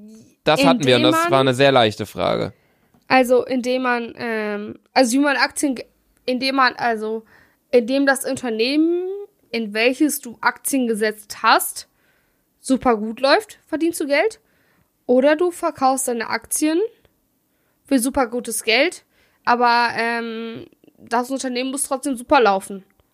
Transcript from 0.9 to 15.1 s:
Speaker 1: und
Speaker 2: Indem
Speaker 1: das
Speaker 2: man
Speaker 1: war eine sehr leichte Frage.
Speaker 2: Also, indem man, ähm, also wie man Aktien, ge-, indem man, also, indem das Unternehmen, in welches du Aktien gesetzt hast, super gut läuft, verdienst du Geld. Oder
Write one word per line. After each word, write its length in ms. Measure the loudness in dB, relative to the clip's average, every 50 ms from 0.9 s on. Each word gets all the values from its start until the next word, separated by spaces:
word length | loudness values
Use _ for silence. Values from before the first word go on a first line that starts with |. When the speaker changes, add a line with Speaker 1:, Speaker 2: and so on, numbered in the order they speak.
| 4
Speaker 1:
und 60 | 6
Speaker 2:
Indem 100 | 4 4
Speaker 1:
das 100 | 4 2 2
Speaker 2:
man 60 | 2
Speaker 1:
war 80 | 4 4
eine 140 | 4 2 4
sehr 180 | 4 4 6
leichte 340 | 6 6 4 4 2 -2 -8
Frage. 460 | -8 -4 -2 -2 0 0 -2 -4 -6 -8 _ _ _ _ _ _ _ _ _ _
Speaker 2:
Also, 380 | 0 2 2 2 4 2 2 2
indem 380 | 0 -4 -4 -2 -2 -2 -2
man, 320 | -2 -2 -2 -4 -6 -8 -12
ähm, 600 | -10 -8 -6 -6 -6 -6 -6 -6 -8 -10 -12 -14 -18 _ _ 2
also 180 | 2 2 4
wie 60 | 2 2
man 180 | 2 2 2
Aktien, 380 | 0 0 -2 -2 -4 -4 -4 -4
ge-, 100 | -6 -10 _ _ _ _ _ _ _ _
indem 320 | -6 -4 -2 -2 -2 0
man, 180 | 0 0 0 0
also, 480 | -2 -2 -2 -2 -4 -6 -8 -8 -8 -10 _ _ _ _ _ _ _ _ _
indem 360 | 0 2 2 2 0 2 2
das 180 | 2 0 0 -2
Unternehmen, 840 | -6 -6 -6 -6 -4 -2 -2 0 0 2 2 2 2 0 -2 -4 -6 -8 -10 -12 -16 _ _ _ _
in 240 | -8 -6 -6 -4 -2
welches 460 | 0 0 0 2 2 0 -2 -2 -4
du 180 | -10 -14 -12 -4
Aktien 460 | -4 -4 -4 -4 -6 -4 -2 -2 0 -2
gesetzt 540 | -2 -2 -2 -4 -4 -6 -14 -20 -10 -2
hast, 440 | 2 2 2 2 2 -2 -8 -14 -18 _ _ _ _ _ _ _ _ _ _ _ _ _ _ _
super 360 | -2 -2 -2 0 2 0 0
gut 240 | 0 -2 -6 -4 -2
läuft, 380 | 2 2 2 2 0 -4 -14 -20 _
verdienst 340 | _ -6 -4 -2 -2 -2 -4
du 60 | -2
Geld. 340 | 0 0 0 0 0 -4 -8 _ _ _ _ _ _ _ _ _ _ _ _ _
Oder 320 | 2